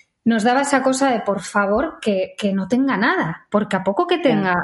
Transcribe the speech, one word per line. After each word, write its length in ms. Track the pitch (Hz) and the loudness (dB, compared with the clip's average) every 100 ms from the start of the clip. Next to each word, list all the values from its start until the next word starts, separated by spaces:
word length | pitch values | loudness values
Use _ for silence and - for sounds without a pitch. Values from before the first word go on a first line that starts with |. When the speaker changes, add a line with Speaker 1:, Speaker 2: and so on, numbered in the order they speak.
| _ _ | _ _
Speaker 1:
nos 180 | 226 226 | 0 2
daba 180 | 233 262 | 2 2
esa 200 | 277 262 | 2 0
cosa 280 | 262 262 277 | 0 0 0
de, 80 | 226 | 0
por 180 | - 190 | -2 -4
favor, 580 | - 208 202 214 311 - | -2 -2 0 0 -2 -4
que, 320 | 220 190 185 - | -2 -2 -4 -4
que 140 | 202 | -4
no 160 | 196 185 | -2 0
tenga 300 | 247 269 196 | 0 0 0
nada, 500 | 254 370 165 - _ | 0 0 -2 -6 _
porque 280 | 208 - 185 | -2 0 -2
a 60 | |
poco 200 | 190 202 | -2 -2
que 120 | 349 349 | 0 0
Speaker 2:
Ya. 40 | |
Speaker 1:
tenga 320 | 294 208 190 180 | 2 2 2 0